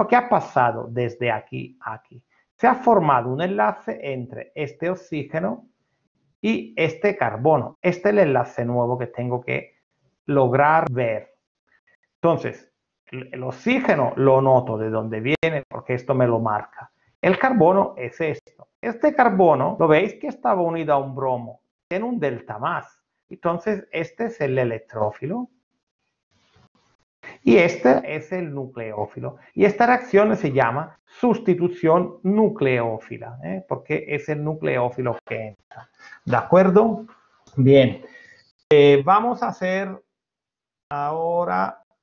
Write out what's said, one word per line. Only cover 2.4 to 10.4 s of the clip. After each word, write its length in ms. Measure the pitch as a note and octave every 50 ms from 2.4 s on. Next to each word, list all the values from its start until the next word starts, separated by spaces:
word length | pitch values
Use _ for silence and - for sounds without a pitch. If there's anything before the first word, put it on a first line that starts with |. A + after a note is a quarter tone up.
| _ _ _
Se 120 | _ - A#3+
ha 80 | C4
formado 580 | B3+ - A#3+ A3+ G3+ D#3+ D3 C3+ B2 A#2 B2+ B2+
un 80 | C#3+
enlace 580 | E3+ F#3 G3 G#3 G#3+ G#3+ - - - A#3 G#3+ -
entre 520 | - C#3 C3 B2+ A#2+ B2 A2+ A#2 A#2 - _
este 340 | D3+ D3+ C3+ - - E3 E3+
oxígeno 800 | F3+ F3 - - E3 D3 B2 - - D#3+ F3+ G#3 A#3+ - - _ _ _ _ _ _ _ _ _ _ _ _ _ _ _
y 320 | - G#3+ A3+ - - - - -
este 400 | D#3+ D#3 - - - G#3 G3 -
carbono. 600 | B2+ A2+ G#2 A2 B2 D#3 D#3 C3+ A2+ - - _
Este 280 | - F3+ F3 F3 - G#3
es 40 | G#3
el 60 | G#3
enlace 440 | F#3 D3 C3 B2 A#2+ - - - A#2+
nuevo 340 | A#2+ B2 A#2+ A#2+ A#2+ B2+ A#2+
que 100 | A#2+ A#2+
tengo 340 | - - B2 B2 B2 B2
que 340 | - - B2+ C#3+ - - _ _ _ _ _ _ _ _ _ _ _ -
lograr 600 | C#3+ C#3